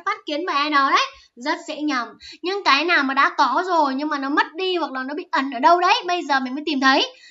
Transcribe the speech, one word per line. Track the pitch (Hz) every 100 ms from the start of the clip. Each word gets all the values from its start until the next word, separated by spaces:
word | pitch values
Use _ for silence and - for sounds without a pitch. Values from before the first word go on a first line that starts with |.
phát | 381 427 -
kiến | 294 359
bởi | 294
ai | 294
đó | 302 277
đấy. | 359 523 - _ -
Rất | 262 330 -
dễ | 285
nhầm. | 302 262 226 - - -
Nhưng | 339 392
cái | 349 269
nào | 330 330
mà | 269
đã | 269 311 339
có | 269 277 370
rồi | 339 285
nhưng | 262 302
mà | 285
nó | 269
mất | 330 427
đi | 302 370 359
hoặc | 277
là | 262
nó | 262
bị | 302 -
ẩn | 320 269
ở | 247
đâu | 302 349
đấy, | 359 466 359
bây | 359 294
giờ | 269
mình | 254
mới | 269 302
tìm | 277
thấy. | 269 277 508 - -